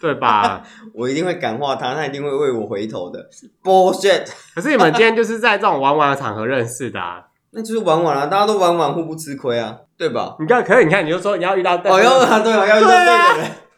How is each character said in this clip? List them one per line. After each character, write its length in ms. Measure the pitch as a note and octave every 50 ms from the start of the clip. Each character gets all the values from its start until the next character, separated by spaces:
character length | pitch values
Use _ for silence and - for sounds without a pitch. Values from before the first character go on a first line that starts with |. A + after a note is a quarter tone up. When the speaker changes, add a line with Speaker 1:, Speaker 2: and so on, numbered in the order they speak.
Speaker 1:
对 120 | - D#3+ C#3+
吧？ 500 | B2 C3+ A#2+ G#2+ G#2 G2+ G#2 F#2+ F#2+ - - - -
Speaker 2:
<laughs> 120 | - - _
我 160 | A2 A#2+ B2+
一 60 | C3+
定 100 | D3+ F3
会 80 | F#3 E3+
感 240 | - C#3 A#2+ A2 A#2+
化 180 | C#3+ C#3 C3+
他， 180 | C3 D3+ B2 C3
他 100 | D3+ D3+
一 60 | C#3
定 100 | C#3 C#3+
会 80 | C#3+ C#3+
为 220 | C3+ C#3 D3+ C3+
我 160 | B2 A2+ G#2+
回 180 | G#2 A2+ G2 G#2 A2
头 200 | A#2 G#2 F2+ F2
的。 220 | - G2 - _ _ - - A#2+ _ _ _
Bullshit。 640 | F#3+ F#3+ F#3+ F#3 F#3 - - D#3 G3 F3+ D#3 - - - - - - _
Speaker 1:
可 80 | E3
是 100 | F3+ C#4+
你 60 | D4+
们 160 | A#3+ F#3 D#3+ D#3
今 60 | A3+
天 140 | A3 A3+ A3+
就 80 | A3 A#3
是 160 | G3+ A3+ A3+
在 180 | A3 A#3+ G#3
这 80 | G3+ A3
种 160 | G#3 F3 C#3
玩 160 | C3+ C3+ D3
玩 140 | D#3 D3+ C#3+
的 60 | C#3
场 180 | C3 C3+ A2+ G#2
合 100 | G#2+ A2
认 220 | A#2+ C3+ C3 A#2
识 240 | A#2 A#2+ - C3 A#2
的 100 | G#2 G2+
啊。 260 | F2+ F2 F2 F2 - _ _ _ _
Speaker 2:
<laughs> 100 | _ _
那 100 | A3 A3
就 100 | A3 A3
是 60 | A3+
玩 240 | G3+ F3 D#3 E3 F3
玩 160 | D#3+ C#3+ C#3
啊， 80 | C#3+
大 140 | D3 F#3+ G3
家 60 | G#3
都 120 | G#3+ G#3+ G3+
玩 180 | F#3 E3+ E3+
玩， 160 | E3+ D#3+ D3 -
互 120 | E3+ D#3+
不 100 | D#3+ D#3
吃 220 | D#3+ D#3 D3 C#3
亏 200 | C#3 - C3 A#2
啊， 200 | A#2 A2+ G#2+ A2 - _ _ _
对 120 | _ F3 D#3
吧？ 260 | A#2+ A#2+ F#2+ - - -
Speaker 1:
你 60 | D#3
看， 180 | D#3 - - G3
可 100 | F3 G3
是 100 | B3+ G#3+
你 60 | D3+
看， 160 | D#3+ G3+ F3
你 20 | D3+
就 120 | E3 F3+
说 160 | F3 G3+ G#3
你 80 | F3+ E3+
要 120 | F#3 G3
遇 60 | F#3+ F3+
到 160 | F#3 F3+ F3
对 100 | F3+ G3+
的 120 | F#3 F#3+
人。 80 | G#3+ B3
Speaker 2:
哦， 180 | C4 C4 B3 A#3
要， 120 | A#3 A3
对 120 | G#3+ A3+ A3+
哦， 140 | G#3+ F#3+
要 120 | G#3 G#3+ G#3+
遇 20 |
到 80 | A4 F#4
对 80 | F#4
的 80 | F4+ F4+
人。 20 |
Speaker 1:
对 380 | F4 E4+ F4 E4+ F4+ - - -
啊。 60 | - - - - _ _